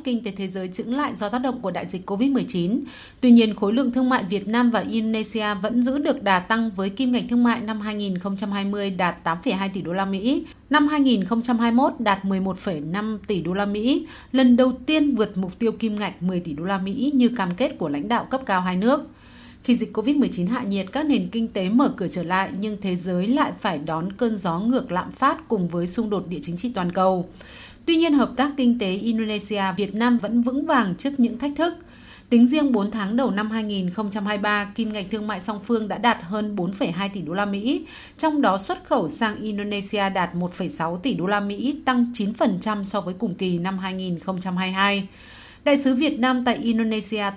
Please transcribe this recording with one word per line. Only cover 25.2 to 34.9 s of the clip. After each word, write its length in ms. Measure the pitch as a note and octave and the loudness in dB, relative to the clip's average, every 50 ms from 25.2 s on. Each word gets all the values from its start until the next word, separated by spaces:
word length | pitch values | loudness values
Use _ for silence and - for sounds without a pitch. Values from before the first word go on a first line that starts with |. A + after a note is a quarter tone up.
| C4 C#4+ D#4+ - - | 0 0 0 -2 -4
cùng 200 | - A#3 G3 F3 | -4 -2 -2 0
với 200 | E3 E3+ F3 F3 | -2 -2 -2 -4
xung 220 | F3+ - A#3+ A3+ G#3 | -2 -2 -4 -2 -2
đột 180 | G#3 F3+ - | -2 -4 -4
địa 120 | E3+ F3+ D3 | -6 -8 -8
chính 160 | - F3 E3+ | -8 -8 -8
trị 140 | F3 - A#3+ A#3+ | -6 -6 -6 -4
toàn 160 | G3 F3+ F3 | -4 -4 -2
cầu. 380 | F3 F#3+ F#3 F#3+ F#3+ F3+ F3 - - - - - - - - - - - - | 0 2 2 2 2 0 -2 -6 -12 -18 -20 -20 -20 -20 -20 -20 -20 -6 0
Tuy 100 | - E4 | 2 4
nhiên, 180 | D#4+ E4+ E4 D4 | 4 4 4 6
hợp 160 | C4+ A3+ - - | 4 4 2 2
tác 140 | - C#4 D4 C#4+ | 0 0 0 0
kinh 220 | C#4 B3+ A#3+ A#3 A#3 | 2 2 2 2 2
tế 160 | G#3 F#3 F#3 | 0 -2 -2
Indonesia-Việt 960 | G3+ G#3 A#3 A3 A3 A3 G#3+ G#3+ G#3 G#3 - G#3+ G3+ F#3+ F#3+ F3+ G3 G3+ G3 G3 | -2 -2 -2 -2 0 -2 -2 -4 -4 -4 -4 -2 -2 0 -2 0 -2 -4 -2 0
Nam 220 | G#3+ A#3 B3 A#3+ | 0 2 4 4
vẫn 240 | A#3 A3+ G#3 A3+ A#3+ | 2 2 2 2 2
vững 240 | A#3 B3+ B3 C#4+ D4+ | 2 2 0 -2 0
vàng 300 | E4 D4+ B3 G#3+ F#3 F3 | 2 2 4 4 2 -2
trước 240 | - - C#4 C#4+ B3+ | -2 -4 -2 2 2
những 200 | A#3 A3+ A3 - | 2 2 2 -2
thách 120 | C#4 D4 C#4+ | -6 -4 0
thức. 180 | - E4 F4 E4+ - - - - - - - - - - - | 0 0 0 -2 -6 -12 -20 -20 -20 -20 -20 -20 -20 -2 4
Tính 180 | A#3+ A#3 A#3+ | 6 6 6
riêng 240 | B3 D4 D#4 C#4+ C4+ | 6 6 4 4 4
bốn 200 | A#3+ G3+ G3 G#3+ | 4 2 2 0
tháng 260 | A3+ A3 G3 F#3+ A3 | -2 -4 -4 -2 0
đầu 140 | B3 C4+ G#3+ | 0 0 0
năm 200 | F#3+ G#3 G#3+ G#3+ | 0 -2 -2 -2
hai 120 | A3 A3+ G#3+ | -2 -4 -4
nghìn 260 | G#3 G#3 F#3+ F3+ F3+ | -2 -2 -2 -2 -2
không 200 | F3 A3 G#3+ G3+ | -2 -4 -4 -4
trăm 140 | G3 A3 G3 | -4 -4 -2
hai 120 | G#3 G#3+ | -2 -2
mươi 40 | G3+ | 0
ba, 300 | G3+ G#3 G#3 G#3 G3+ G3+ - | 0 0 0 0 -2 -4 -4
kim 180 | - A3+ A3 | -4 -4 -4